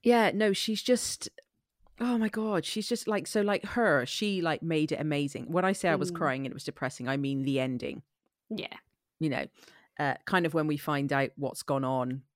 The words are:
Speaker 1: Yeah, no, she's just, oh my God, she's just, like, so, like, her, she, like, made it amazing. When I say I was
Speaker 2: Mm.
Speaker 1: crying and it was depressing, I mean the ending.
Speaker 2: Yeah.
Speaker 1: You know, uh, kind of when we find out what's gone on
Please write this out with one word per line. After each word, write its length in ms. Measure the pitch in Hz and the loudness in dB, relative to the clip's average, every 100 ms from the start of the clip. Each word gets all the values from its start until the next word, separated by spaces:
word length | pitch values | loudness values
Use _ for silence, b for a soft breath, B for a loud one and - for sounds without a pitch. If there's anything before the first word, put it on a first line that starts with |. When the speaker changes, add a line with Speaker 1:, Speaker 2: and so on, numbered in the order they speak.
Speaker 1:
Yeah, 280 | 233 240 202 | 6 6 4
no, 200 | 196 214 | 4 2
she's 280 | 196 - 214 | 2 -2 -2
just, 460 | - 247 - - - - _ _ _ _ - - | 2 2 2 -6 -10 -14 _ _ _ _ -20 -6
oh 180 | 240 240 | 0 2
my 120 | 220 | 0
God, 340 | 220 220 190 | 0 0 0
she's 240 | - 220 208 | 0 -4 -2
just, 220 | 240 - | -2 0
like, 180 | 208 147 | -2 0
so, 140 | 214 | 0
like, 240 | 202 202 208 | 2 0 -2
her, 400 | 247 220 143 123 | 2 4 4 2
she, 360 | - 208 190 | -2 0 0
like, 220 | 165 151 | 0 -2
made 300 | 165 156 151 | 0 2 2
it 80 | - | 0
amazing. 500 | 151 143 143 - - | 0 0 -2 -4 -2
When 140 | 165 185 | 0 2
I 80 | |
say 160 | 190 180 | 2 2
I 60 | 160 | 2
was 180 | 180 | 0
Speaker 2:
Mm. 20 | 170 | 0
Speaker 1:
crying 300 | 151 131 135 | 0 0 -4
and 80 | |
it 0 | |
was 100 | 135 | -6
depressing, 460 | - - 131 - 123 | -10 -4 -6 -4 -2
I 80 | 139 | 0
mean 260 | 139 139 | 0 0
the 160 | 135 135 | 0 0
ending. 440 | 131 123 - - - _ _ _ _ | 0 -2 -4 -8 -16 _ _ _ _
Speaker 2:
Yeah. 280 | 220 - - _ _ _ _ | -8 -6 -12 _ _ _ _
Speaker 1:
You 100 | 156 | -2
know, 160 | 127 - B B B B - | -2 -4 B B B B -4
uh, 140 | 143 127 - | -2 -2 0
kind 200 | 185 170 | 0 2
of 80 | |
when 120 | 160 156 | 0 0
we 100 | 143 | -2
find 340 | - 143 139 | -2 0 2
out 200 | 139 135 - | 0 0 -2
what's 260 | 139 - | -6 -6
gone 220 | - 139 | -2 0
on 380 | 131 131 127 135 - | 0 0 -2 -6 -12